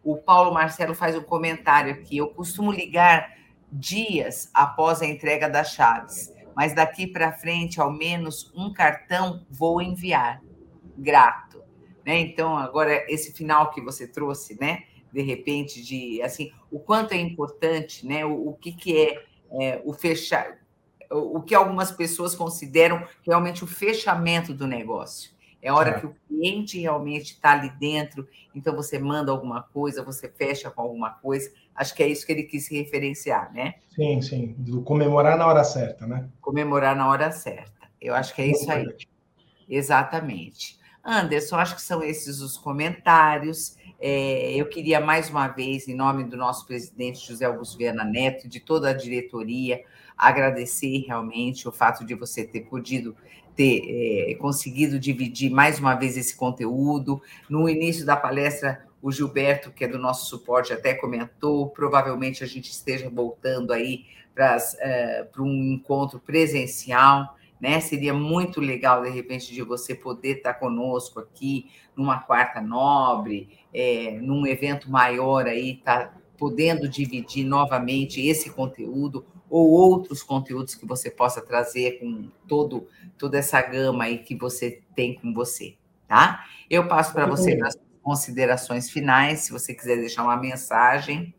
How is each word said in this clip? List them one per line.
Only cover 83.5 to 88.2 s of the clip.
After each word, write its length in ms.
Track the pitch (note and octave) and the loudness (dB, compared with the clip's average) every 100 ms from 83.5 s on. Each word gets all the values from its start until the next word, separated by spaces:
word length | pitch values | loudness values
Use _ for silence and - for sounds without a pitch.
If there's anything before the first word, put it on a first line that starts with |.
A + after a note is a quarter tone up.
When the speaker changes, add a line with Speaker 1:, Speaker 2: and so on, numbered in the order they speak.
| C3+ | 2
Speaker 1:
gama 440 | B2+ C3 C3 A#2+ A#2 | 2 0 0 2 -2
aí 120 | A#2 | -4
que 180 | - B2+ | -6 -6
você 460 | B2 - B2 - _ | -6 -4 -6 -6 _
tem 200 | - B2 B2 | -2 -2 -2
com 180 | A#2+ | -6
você, 420 | A2+ A#2+ - F2+ _ _ _ _ | -4 -4 -6 -12 _ _ _ _
tá? 380 | G#2+ E3+ F3+ - - - | 6 6 2 -14 -20 0
Eu 180 | E3+ F3 | 2 4
passo 240 | E3 D#3+ | 2 2
pra 120 | D3+ C#3+ | 2 2
Speaker 2:
Muito 100 | C#3+ | 4
Speaker 1:
você 120 | F#3 | 2
Speaker 2:
bem. 80 | D3 | 2
Speaker 1:
nas 200 | C3+ - _ _ | 0 -4 _ _
considerações 880 | - C#3 | -4 -2